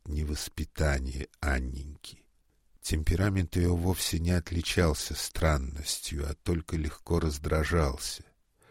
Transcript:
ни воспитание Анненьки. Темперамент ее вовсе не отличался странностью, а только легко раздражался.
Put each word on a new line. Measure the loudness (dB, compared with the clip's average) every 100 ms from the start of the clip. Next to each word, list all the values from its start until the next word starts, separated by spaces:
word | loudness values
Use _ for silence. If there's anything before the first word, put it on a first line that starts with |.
| -6
ни | -4
воспитание | -2 -4 -6 -8 -6 0 2 2 -2 -6 -8 -4
Анненьки. | 0 0 -2 -8 -10 -14 -18 -20 _ _ _ _ _ -10
Темперамент | -4 0 2 4 4 2 2 2
ее | 4
вовсе | 4 2 0 0 0
не | 2
отличался | 2 2 -4 0 4 4 2 -4
странностью, | -6 -4 0 2 2 0 -6 -6 -6 -6 -4 -4
а |
только | -4 -2 -2 0 -2
легко | -4 -6 0 0
раздражался. | 2 -2 0 0 2 2 2 0 -6 -10 -14 _ _ _ _